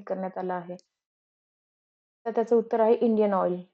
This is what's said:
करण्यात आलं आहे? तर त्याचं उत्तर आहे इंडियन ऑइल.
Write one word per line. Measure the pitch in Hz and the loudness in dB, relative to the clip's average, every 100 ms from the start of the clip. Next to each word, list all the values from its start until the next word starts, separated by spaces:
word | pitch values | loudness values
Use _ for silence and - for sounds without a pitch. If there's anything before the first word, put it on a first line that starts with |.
| 196 | -6
करण्यात | 190 190 185 | -8 -8 -8
आलं | 185 | -6
आहे? | 180 175 180 _ _ _ _ _ _ _ _ _ _ _ _ _ _ 233 | -6 -8 -14 _ _ _ _ _ _ _ _ _ _ _ _ _ _ -6
तर | |
त्याचं | 220 220 233 | -2 2 2
उत्तर | 226 233 | 2 2
आहे | 220 | 4
इंडियन | 240 240 214 208 | 4 2 2 2
ऑइल. | 190 180 180 - | 2 0 -2 -8